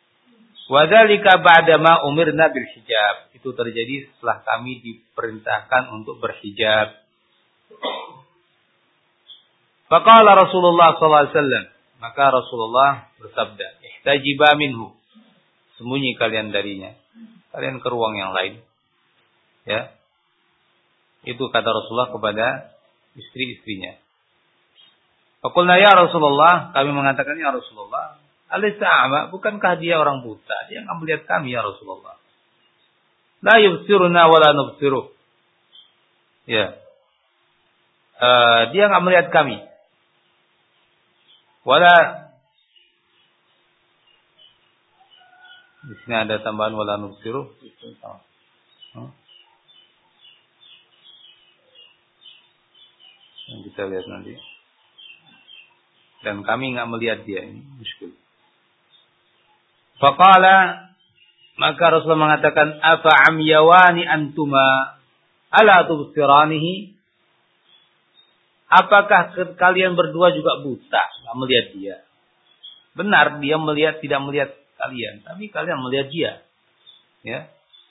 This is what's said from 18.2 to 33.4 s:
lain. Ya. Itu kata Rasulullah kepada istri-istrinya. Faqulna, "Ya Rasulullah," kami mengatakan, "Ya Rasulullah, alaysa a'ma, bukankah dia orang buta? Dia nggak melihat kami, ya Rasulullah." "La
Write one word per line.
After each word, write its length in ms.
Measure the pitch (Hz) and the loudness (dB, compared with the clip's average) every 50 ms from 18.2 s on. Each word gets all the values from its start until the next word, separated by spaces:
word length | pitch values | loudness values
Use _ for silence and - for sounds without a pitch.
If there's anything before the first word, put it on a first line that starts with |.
| 95 95 95 | -10 -8 -6
lain. 240 | 92 92 98 107 117 _ _ _ _ _ _ _ _ _ _ _ _ _ _ _ _ _ _ _ _ _ | -6 -8 -8 -10 -16 _ _ _ _ _ _ _ _ _ _ _ _ _ _ _ _ _ _ _ _ _
Ya. 320 | - 104 110 - - _ _ _ _ _ _ _ _ _ _ _ _ _ _ _ _ _ _ _ _ _ _ _ _ _ _ - | -8 -8 -8 -8 -10 _ _ _ _ _ _ _ _ _ _ _ _ _ _ _ _ _ _ _ _ _ _ _ _ _ _ -16
Itu 240 | 127 123 120 135 117 | -16 -12 -10 -8 -6
kata 220 | 117 117 107 117 110 | -6 -4 -4 -4 -4
Rasulullah 400 | 107 101 - 113 117 123 123 123 | -6 -6 -8 -6 -6 -6 -6 -8
kepada 340 | 113 107 107 101 107 113 123 135 131 - - _ _ _ _ _ _ _ _ _ | -8 -8 -8 -6 -4 -6 -6 -6 -8 -12 -20 _ _ _ _ _ _ _ _ _
istri-istrinya. 800 | 127 - _ - 127 131 123 113 98 _ 110 107 92 90 90 78 _ _ _ _ _ _ _ _ _ _ _ _ _ _ _ _ _ _ _ _ _ _ _ _ _ _ _ _ _ | -20 -20 _ -14 -12 -12 -12 -12 -16 _ -16 -16 -14 -14 -18 -18 _ _ _ _ _ _ _ _ _ _ _ _ _ _ _ _ _ _ _ _ _ _ _ _ _ _ _ _ _
Faqulna, 380 | - 123 - 175 175 180 180 185 | -12 -6 -2 0 2 2 4 6
"Ya 160 | 196 208 196 | 6 6 8
Rasulullah," 800 | 180 175 156 - 170 151 147 139 143 151 170 175 170 139 - - | 6 6 4 2 0 0 0 2 4 4 4 4 2 0 -4 -4
kami 160 | 139 139 147 | -4 -2 -2
mengatakan, 480 | 143 143 139 139 135 127 139 143 147 160 | -2 -2 -2 -2 -2 -4 -4 -8 -8 -8
"Ya 160 | 160 143 131 | -6 -6 -6
Rasulullah, 640 | 127 - - 110 107 101 101 120 139 156 156 147 _ _ _ _ _ _ - | -6 -8 -14 -20 -20 -18 -12 -12 -12 -12 -12 -16 _ _ _ _ _ _ -10
alaysa 320 | 170 185 208 208 202 208 202 | -8 -6 -4 -4 -4 -4 -2
a'ma, 480 | 185 170 143 127 131 135 147 - - | 0 2 2 2 0 -2 -4 -4 -6
bukankah 480 | 180 190 - 214 208 202 - 185 175 165 | -10 -8 -8 -8 -6 -4 -2 -2 -2 -2
dia 240 | 160 170 170 160 151 | -4 -2 -2 0 0
orang 240 | 147 139 135 123 | -2 -2 -6 -8
buta? 400 | 117 107 - _ - 110 101 - | -14 -18 -16 _ -12 -12 -12 -12
Dia 160 | - - - - | -14 -18 -18 -14
nggak 160 | - - 170 | -14 -14 -12
melihat 240 | 160 156 156 151 - - | -8 -8 -8 -8 -6 -6
kami, 240 | 180 180 151 127 123 | -6 -6 -6 -6 -8
ya 80 | 120 107 | -8 -8
Rasulullah." 560 | 101 98 - 110 98 95 95 98 98 95 _ _ _ _ _ _ _ _ _ _ _ _ _ _ _ _ _ _ _ _ _ _ _ _ | -8 -10 -14 -18 -20 -20 -20 -20 -20 -20 _ _ _ _ _ _ _ _ _ _ _ _ _ _ _ _ _ _ _ _ _ _ _ _
"La 160 | _ | _